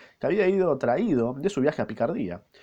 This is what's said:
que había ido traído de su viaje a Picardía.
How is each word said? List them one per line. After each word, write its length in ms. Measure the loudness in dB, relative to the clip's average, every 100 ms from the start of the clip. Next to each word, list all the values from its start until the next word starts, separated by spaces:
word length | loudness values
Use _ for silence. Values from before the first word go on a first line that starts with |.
| -14 _
que 80 | -2
había 200 | 2 2
ido 300 | 2 2 2
traído 560 | 0 0 2 0 0
de 160 | -2 -4
su 120 | 0
viaje 200 | 0 0
a 60 | -4
Picardía. 560 | -2 -2 -2 -6 -8 -14 -20